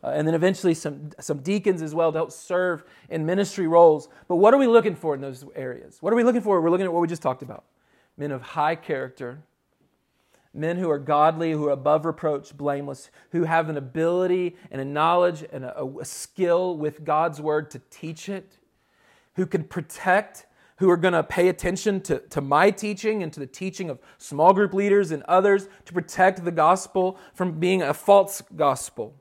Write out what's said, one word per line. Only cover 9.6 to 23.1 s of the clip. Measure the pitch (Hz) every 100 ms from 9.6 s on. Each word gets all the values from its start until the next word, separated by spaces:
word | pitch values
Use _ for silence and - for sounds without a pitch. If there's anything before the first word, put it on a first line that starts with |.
| _ _ _ _ _ _ _ _ _ -
men | 156 175
who | 180
are | 147
godly, | 139 147 151 160 165
who | 156 147
are |
above | 135 135 151 156
reproach, | 156 160 147 139 139
blameless, | 143 143 143 135 - _ _
who | 170
have | 160 165 160
an | 151
ability | 135 143 165 180 185 180 180 175 -
and | -
a | 135
knowledge | 143 160 175 180 160 -
and | 143 127
a, | - 135 139
a | 131
skill | - - - 175 170 185 165
with | 151 147
God's | 151 151 165 147
word | 151 151 151
to | 131 _
teach | - 160 160 -
it, | 196 190 _ _ _ _ _ _ _ _ -
who | 180
can | -
protect, | 156 - - - - 185 214 - _ _ _ _
who | 190
are | 175
gonna | 175 170
pay | 156 - 180
attention | 180 185 185 - 196
to, | - 147
to | - -
my | 139 143 190
teaching | 208 214 208 220